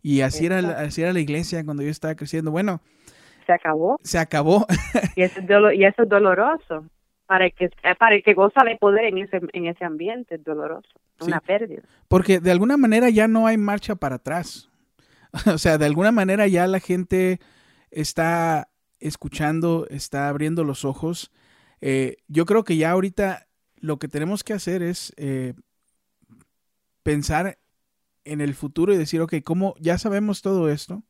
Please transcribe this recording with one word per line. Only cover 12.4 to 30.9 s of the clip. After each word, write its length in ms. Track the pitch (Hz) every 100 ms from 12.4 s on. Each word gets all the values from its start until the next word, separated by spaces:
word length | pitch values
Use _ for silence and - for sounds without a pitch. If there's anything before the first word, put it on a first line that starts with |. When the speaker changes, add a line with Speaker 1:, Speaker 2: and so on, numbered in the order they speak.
Speaker 1:
de 100 | 175
alguna 260 | 180 220 285
manera 320 | 240 220 247
ya 200 | 214 220
no 180 | 220 226
hay 100 | 226
marcha 380 | 208 202 -
para 220 | 196 143 127
atrás. 520 | - 165 170 - _ _ _ _ _ _ _
<laughs> 220 | - 214
O 20 | 160
sea, 220 | 175 156
de 80 | 151
alguna 260 | 151 202
manera 340 | 233 190 202 202
ya 200 | 175 180
la 140 | 190
gente 580 | - 180 180 185 185 180 _ _ _ _ _
está 800 | 156 151 - 165 170 165 156 - _ _ _
escuchando, 840 | 151 - 131 - 151 160 170 165 -
está 400 | 143 - 139 143
abriendo 340 | 143 151 170
los 200 | 151 135
ojos. 480 | 139 135 160 175 - _ _ _ _ _
Eh, 380 | 135 135 131 - _
yo 160 | 147
creo 200 | 165 214
que 120 | 208 160
ya 140 | 160
ahorita 560 | 185 190 185 196 156 _ _ _ _
lo 180 | 156 147
que 100 | 147
tenemos 360 | 147 156 202
que 80 | -
hacer 300 | 208 - 185
es, 300 | 175 175 - -
eh, 380 | 143 131 127 123 _ _ _ _ _ _ _ - _ _ _ _ _ _
pensar 560 | - 151 143 156 185 - _ _ _ _ _ _
en 160 | 143 151
el 140 | 143
futuro 380 | 135 147 160 180
y 40 | 190
decir, 240 | 151 165
"Ok, 140 | 160 160
¿cómo 300 | - 170 196 -
ya 180 | 160 170
sabemos 440 | 220 202 214 190
todo 260 | 190 190 156
esto? 340 | 147 -